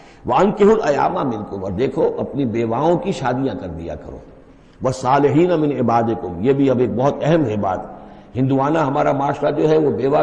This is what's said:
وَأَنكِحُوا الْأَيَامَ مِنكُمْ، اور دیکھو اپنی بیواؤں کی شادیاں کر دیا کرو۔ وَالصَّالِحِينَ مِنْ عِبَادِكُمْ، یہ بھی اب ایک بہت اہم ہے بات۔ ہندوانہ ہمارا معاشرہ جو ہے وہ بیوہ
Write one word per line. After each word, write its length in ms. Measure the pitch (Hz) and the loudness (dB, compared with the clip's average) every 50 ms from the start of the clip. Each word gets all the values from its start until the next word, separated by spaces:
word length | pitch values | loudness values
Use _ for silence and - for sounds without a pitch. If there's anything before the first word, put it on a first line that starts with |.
| - - - - - | -20 -20 -20 -12 -4
وَأَنكِحُوا 480 | 101 123 147 185 208 208 - 208 202 220 | 0 2 2 2 2 4 4 6 6 6
الْأَيَامَ 440 | - - 151 143 135 139 156 170 180 156 | 4 2 0 0 2 0 0 0 -2 -2
مِنكُمْ، 400 | 131 113 104 104 - 98 98 92 | -2 -4 -6 -8 -8 -8 -8 -6
اور 80 | 98 | -6
دیکھو 380 | 92 98 131 127 - 156 170 - - - | -2 -2 -2 -2 0 0 0 0 0 -4
اپنی 260 | 110 - - 135 139 | -6 -4 -4 -4 -2
بیواؤں 520 | 117 104 117 117 110 113 127 151 165 180 | -2 -2 -2 -2 -2 -2 0 2 2 2
کی 160 | 165 - 196 | 0 0 -4
شادیاں 420 | 175 - 139 123 127 131 135 127 101 | -6 -4 -4 -2 -2 -2 -2 -4 -4
کر 140 | 90 101 90 | -6 -10 -10
دیا 260 | 80 82 82 82 76 | -10 -10 -10 -10 -12
کرو۔ 240 | 71 - - 67 - - - - - - - - - - - - - | -12 -12 -16 -16 -16 -18 -20 -20 -20 -20 -20 -20 -20 -20 -20 -14 -6
وَالصَّالِحِينَ 720 | - 131 127 - - 123 135 143 143 139 127 156 180 180 175 | -6 -6 -4 -2 0 0 2 4 4 4 4 4 4 4 2
مِنْ 180 | 156 151 143 | 0 0 0
عِبَادِكُمْ، 720 | 135 123 123 117 117 120 117 113 110 - 87 90 85 82 101 | 0 0 0 2 2 2 2 0 -2 -4 -6 -8 -6 -2 0
یہ 80 | 131 | 0
بھی 180 | 135 139 139 135 | 2 4 2 2
اب 80 | 123 117 | 4 2
ایک 160 | 127 107 98 | 0 0 0
بہت 200 | 110 131 143 139 - | 0 0 0 0 0
اہم 220 | 117 143 170 165 143 | 0 2 2 2 2
ہے 120 | 110 107 | 0 -2
بات۔ 220 | 101 98 95 92 87 - - - - - - - - - - - | -2 -2 -2 -4 -4 -8 -12 -16 -18 -20 -20 -20 -20 -20 -10 -4
ہندوانہ 420 | 123 135 131 135 131 131 143 156 165 | -2 0 0 2 0 2 0 0 0
ہمارا 340 | 151 135 139 147 147 147 | 0 0 0 0 0 0
معاشرہ 380 | 143 135 139 147 147 - 147 147 | 0 0 -2 -2 -2 0 -2 -2
جو 180 | 147 151 160 156 | 0 2 2 2
ہے 100 | 156 160 | 4 4
وہ 120 | 156 156 | 2 2
بیوہ 320 | - - 123 135 147 151 | 0 0 0 0 2 2